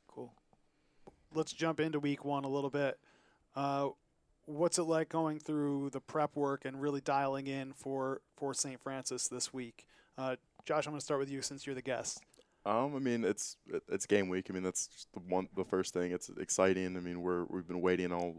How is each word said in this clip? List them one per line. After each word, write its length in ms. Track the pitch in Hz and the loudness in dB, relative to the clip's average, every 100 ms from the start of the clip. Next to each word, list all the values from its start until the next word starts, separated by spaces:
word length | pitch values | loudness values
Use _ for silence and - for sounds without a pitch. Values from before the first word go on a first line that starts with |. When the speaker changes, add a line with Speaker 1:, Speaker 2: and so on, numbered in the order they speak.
| - | -20
Speaker 1:
Cool. 260 | - 123 - _ _ _ _ _ _ - - _ | -16 -16 -18 _ _ _ _ _ _ -20 -20 _
Let's 200 | 156 160 | -2 -2
jump 260 | - 165 156 | 0 0 2
into 200 | 156 151 | 0 2
week 260 | 147 143 139 | 0 0 -2
one 180 | 143 | -2
a 60 | 139 | 0
little 200 | 139 139 | -2 0
bit. 300 | 143 139 - _ - _ _ _ - | 2 0 0 _ -20 _ _ _ -2
Uh, 340 | 139 139 139 - _ _ _ _ - | 0 0 -2 -4 _ _ _ _ -10
what's 320 | 147 170 - | 2 2 4
it 60 | |
like 260 | 165 160 156 | 2 2 2
going 300 | 160 160 151 | 0 0 -2
through 500 | 156 151 143 139 139 | -2 0 2 0 -2
the 100 | 131 | -6
prep 340 | - 156 147 147 | -2 0 2 2
work 300 | 139 135 131 | 0 0 -4
and 160 | 135 | -2
really 200 | 147 143 | -2 0
dialing 460 | 143 139 139 135 139 | 2 2 2 0 -2
in 260 | 139 135 | -4 -6
for, 480 | 135 139 135 131 135 - - | -8 -4 -2 -2 -4 -8 -6
for 180 | 139 | -4
Saint 260 | 127 139 127 | -2 -4 -4
Francis 460 | 135 135 131 123 - | -8 -6 -4 -4 -4
this 260 | 123 - | -4 -4
week? 320 | 131 120 - - - _ - | -4 -8 -12 -20 -20 _ -6
Uh, 180 | 131 127 _ - - | -4 -4 _ -10 0
Josh, 200 | 156 147 | 0 0
I'm 60 | |
gonna 80 | 147 | -4
start 180 | - 143 | -2 0
with 100 | 139 | 0
you 120 | 139 | -2
since 240 | 131 135 - | -6 -6 -6
you're 100 | 131 | -4
the 60 | |
guest. 400 | 131 117 - - - - _ _ 101 | -2 -2 -2 -8 -12 -20 _ _ 2
Speaker 2:
Um, 280 | 110 139 139 | 4 2 2
I 40 | |
mean, 240 | 131 120 | 2 4
it's, 340 | 101 104 - - - | 2 2 -4 -10 -6
it, 160 | 87 - | -6 -2
it's 180 | 98 - | -4 4
game 200 | 101 95 | 4 4
week. 200 | 92 - | 0 -2
I 40 | |
mean, 100 | 92 | -2
that's 240 | 92 - - | -2 -2 -6
just 260 | - - | -10 -14
the 60 | - | -12
one, 280 | 87 92 95 95 | 0 0 0 -4
the 80 | |
first 300 | 90 95 92 | 2 2 2
thing. 180 | 90 87 | 0 0
It's 180 | 90 - - | -2 -4 -8
exciting. 580 | 92 - 95 92 92 90 | -2 4 6 4 0 -2
I 20 | |
mean, 220 | 87 87 | -4 -2
we're, 220 | 90 87 87 | 0 0 -2
we've 220 | 92 85 | -4 -4
been 120 | 87 | 2
waiting 300 | 90 90 90 | 4 4 2
all, 220 | 87 87 | 0 -2